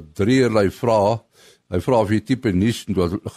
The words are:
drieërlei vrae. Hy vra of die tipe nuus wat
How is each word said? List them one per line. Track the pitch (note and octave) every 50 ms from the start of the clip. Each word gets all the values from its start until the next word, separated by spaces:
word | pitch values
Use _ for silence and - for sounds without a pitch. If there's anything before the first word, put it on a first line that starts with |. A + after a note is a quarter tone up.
| D2+ D2+ -
drieërlei | - G2 G#2+ C3 C3+ B2+ A#2+ A2 A2 G2+ F#2+
vrae. | - - - A#2 A2+ G#2+ G2 G2+ A#2 A2 - _ _ _ - - _ _ _ -
Hy | F2+ F2+
vra | - - C3 A2+ A2
of | F#2+
die | A2 G#2+ G#2 -
tipe | C3+ A2 - A2+
nuus | F#2 F#2 G2 A#2 A2+ - - - G2 F2+
wat | F2 E2+ F2+ G#2 - A2+ -